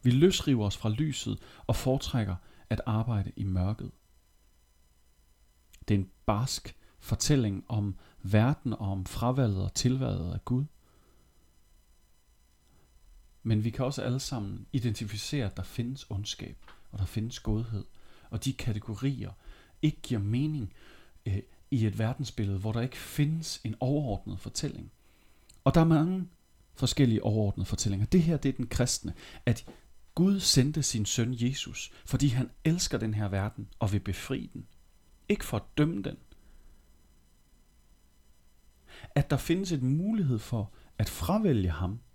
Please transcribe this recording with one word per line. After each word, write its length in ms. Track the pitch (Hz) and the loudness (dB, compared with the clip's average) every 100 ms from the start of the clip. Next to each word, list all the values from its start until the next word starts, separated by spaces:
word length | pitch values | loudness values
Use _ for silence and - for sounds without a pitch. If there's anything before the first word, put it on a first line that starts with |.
Vi 80 | 123 | 6
løsriver 560 | 127 180 185 - 123 104 | 8 6 6 2 2 2
os 100 | - | 0
fra 120 | 110 | -2
lyset 500 | 107 156 - - 104 - - - | 0 -2 -2 -4 -6 -10 -10 -2
og 100 | - | 0
foretrækker 600 | 131 131 - 127 101 92 - - - | 2 0 0 -2 -2 -4 -10 -20 -4
at 100 | 113 - | -2 0
arbejde 460 | 110 120 107 - - | 0 2 0 -2 -4
i 80 | |
mørket. 460 | 98 92 92 - 90 - _ _ _ _ _ _ _ _ _ _ _ _ _ _ _ _ _ - - | -2 0 0 -2 -8 -14 _ _ _ _ _ _ _ _ _ _ _ _ _ _ _ _ _ -18 2
Det 60 | |
er 40 | 101 | 2
en 120 | 92 - - | 2 -4 -2
barsk 500 | 104 131 - - - - - | 0 0 -4 -10 -18 -20 -20
fortælling 680 | - 104 - 143 110 98 - | -4 -2 4 4 4 -2 -4
om 260 | 110 101 98 - - | -2 -2 -4 -12 -12
verden 500 | 95 107 120 151 127 | 2 4 4 2 -2
og 60 | 107 | -4
om 280 | 98 95 92 | -4 -4 -6
fravalget 580 | - 120 127 120 95 | -2 0 2 2 2
og 100 | 92 | -2
tilvalget 600 | - 123 131 127 98 165 | 0 0 2 -2 -2 -4
af 100 | - | -6
Gud. 200 | - 123 151 - _ _ _ _ _ _ _ _ _ _ _ _ _ _ _ _ _ _ _ _ _ - - - - - | -2 -2 -2 -10 _ _ _ _ _ _ _ _ _ _ _ _ _ _ _ _ _ _ _ _ _ -20 -20 -20 -20 -8
Men 220 | 117 107 | 0 2
vi 60 | 110 | 2
kan 140 | 107 | -2
også 180 | 131 139 | -4 -2
alle 180 | - 131 | -2 -4
sammen 460 | - 127 101 101 - | -4 -6 -6 -8 -4
identificere, 760 | 135 113 107 107 104 - 147 107 | -2 -2 -4 -6 -8 -6 -4 -4
at 100 | - | -6
der 60 | |
findes 440 | 95 - 120 135 - | -8 -6 -6 -8 -8
ondskab, 460 | 98 104 - - - - - - | -8 -6 -10 -12 -14 -20 -20 -14
og 80 | 104 | -6
der 60 | |
findes 360 | 92 110 117 - | -4 -2 -6 -6
godhed, 440 | - 107 117 113 - - - - - | -2 -2 -2 -8 -10 -16 -20 -20 -10
og 140 | 110 | -6
de 80 | 135 | -4
kategorier 800 | 131 - 107 - 104 139 127 101 - - - - - | -4 -4 -4 -6 -4 -2 -4 -8 -12 -18 -20 -20 0
ikke 180 | 151 - | 0 0
giver 180 | - 113 | -4 -2
mening, 520 | 101 117 151 151 107 - - - - - - | 0 0 0 -2 -6 -12 -20 -20 -20 -10 -4
øh, 120 | 98 - - - | -4 -6 -20 -2
i 160 | 127 110 | 2 2
et 120 | 101 | 2
verdensbillede, 600 | 113 127 135 - 101 98 | -2 -2 -6 -4 -2 -2
hvor 140 | 107 | -2
der 80 | 113 | -2
ikke 160 | 127 - | -2 -6
findes 640 | - - 147 160 156 - | -8 0 0 0 -6 -8
en 100 | 110 98 | -8 -4
overordnet 600 | 127 147 139 98 - 95 | 0 0 0 -4 -6 -8
fortælling. 520 | 98 - 147 - - _ _ _ _ - _ - | -8 -6 -6 -6 -14 _ _ _ _ -20 _ 0
Og 100 | 135 | 4
der 60 | 165 | 6
er 40 | |
mange 440 | 165 160 165 185 180 - _ _ _ | 8 6 4 0 -4 -12 _ _ _
forskellige 500 | - 127 - 131 110 | -2 -2 4 4 4
overordnede 420 | - 107 101 - - | 2 2 0 0 -4
fortællinger. 400 | 101 107 98 107 | -2 -2 0 4
Det 160 | 190 | 4
her, 140 | 160 151 | 4 2
det 120 | 135 | 0
er 80 | - | -2
den 100 | - | -4
kristne, 480 | - 123 - - - - - - | 0 0 0 -6 -12 -16 -4 0
at 220 | 110 - - - - - | 0 -4 -20 -20 -20 -10
Gud 260 | - 185 196 | 2 2 4
sendte 420 | - 139 131 151 | 4 4 4 2
sin 240 | 139 110 104 | -2 -2 -2
søn 280 | - 117 | 0 0
Jesus, 580 | 123 120 135 - - - - | 0 -2 -2 -8 -10 -14 -16
fordi 240 | - 131 143 | -4 2 4
han 220 | 120 123 - | 2 -2 -2
elsker 340 | 160 170 - 120 | 0 2 0 0
den 160 | 110 | 0
her 140 | 107 104 | 0 0
verden 400 | 98 104 - 107 - | 0 -2 -6 -14 -2
og 140 | 107 | 0
vil 80 | 101 | 0
befri 500 | 101 92 - 135 - | -2 -6 -4 -6 -6
den. 140 | - - - - - _ - - | -12 -16 -20 -20 -20 _ -20 -2
Ikke 160 | 208 | -2
for 120 | - 107 | 0 -6
at 220 | - - | -4 0
dømme 240 | 151 196 | 2 0
den. 140 | - - - - - - - - - - - - _ _ _ _ _ _ _ _ _ _ _ - - - - _ - - - | -8 -10 -18 -20 -20 -20 -20 -20 -20 -20 -20 -20 _ _ _ _ _ _ _ _ _ _ _ -20 -20 -20 -20 _ -20 -20 -2
At 160 | - - | 0 2
der 60 | 139 | 0
findes 360 | - 170 190 | 2 0 2
en 240 | 156 127 147 | 0 2 2
mulighed 420 | 196 226 151 117 | 2 2 2 0
for 340 | - 117 107 - - - | 0 -4 -4 -8 -20 -2
at 100 | 104 | -2
fravælge 600 | - 87 208 208 117 90 | 0 0 2 4 4 2
ham 300 | 78 90 113 - | 0 -4 -4 -12